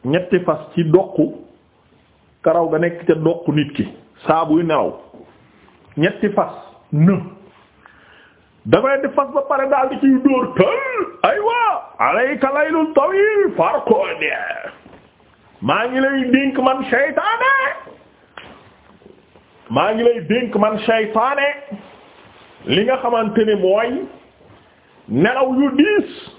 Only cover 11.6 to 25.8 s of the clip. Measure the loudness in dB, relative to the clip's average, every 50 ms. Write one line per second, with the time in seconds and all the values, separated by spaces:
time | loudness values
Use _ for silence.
11.6 | 0 0 0 -2 -6 -12 -4 0 0 2 2 2 0 -2 -2 -2 -2 0 0 0
12.6 | 0 0 0 0 -2 2 2 2 2 2 2 2 2 2 4 2 2 0 2 0
13.6 | 0 0 0 -2 2 2 2 2 2 -2 -4 -4 -4 -4 -4 -6 -6 -8 -10 -10
14.6 | -12 -14 -16 -18 -20 -20 -20 -20 _ _ _ _ _ _ _ _ _ _ _ _
15.6 | -2 -2 0 0 0 -2 0 0 0 0 0 0 0 2 2 2 2 0 -2 0
16.6 | 2 2 0 0 -2 0 0 0 0 0 0 -2 0 0 -2 0 2 2 2 2
17.6 | 0 -2 -6 -8 -14 -20 -20 -20 -20 _ _ _ _ _ _ -20 -20 -20 -20 -20
18.6 | -20 -20 _ _ _ _ -20 _ _ -20 -20 _ _ _ _ -20 _ _ _ _
19.6 | _ -4 -2 0 0 0 0 2 2 2 2 2 0 -2 0 0 0 -2 0 0
20.6 | 0 0 0 -2 0 0 0 2 0 0 0 0 0 0 0 0 0 -2 -2 -4
21.6 | -12 -16 -16 -16 -16 -20 -20 -20 -20 -20 -20 -20 -20 -20 -20 -20 -20 -20 -20 -18
22.6 | -6 -2 -2 0 0 0 -2 -2 -2 -2 -2 0 -2 0 0 0 2 2 0 2
23.6 | 2 2 2 2 0 -2 -4 -6 -8 -10 -14 -20 -20 _ _ _ _ -20 -20 -20
24.6 | _ _ _ _ _ _ _ _ _ -4 0 2 2 2 2 2 0 0 2 2
25.6 | 2 2 4 2